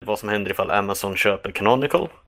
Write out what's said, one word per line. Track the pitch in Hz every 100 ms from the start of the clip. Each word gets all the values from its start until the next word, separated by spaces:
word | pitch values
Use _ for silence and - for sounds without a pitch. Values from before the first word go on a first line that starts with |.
| -
vad | 208
som | 104
händer | 104 95
ifall | 98 95
Amazon | 101 101 98 98 95
köper | 104 95 -
Canonical. | - 101 127 143 170 175 -